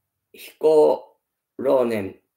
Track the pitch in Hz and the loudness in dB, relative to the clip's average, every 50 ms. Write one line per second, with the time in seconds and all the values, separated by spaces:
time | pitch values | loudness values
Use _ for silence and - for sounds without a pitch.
0 | _ _ _ _ _ _ - - - - - - - 156 156 156 151 151 - - | _ _ _ _ _ _ -20 -20 -20 -20 -8 -2 0 2 4 4 4 2 2 -2
1 | - - _ _ _ _ _ _ _ _ _ - 113 131 139 131 123 117 113 110 | -6 -14 _ _ _ _ _ _ _ _ _ -8 -4 -2 0 0 0 -2 -4 -6
2 | 98 95 - _ _ _ _ | -6 -8 -12 _ _ _ _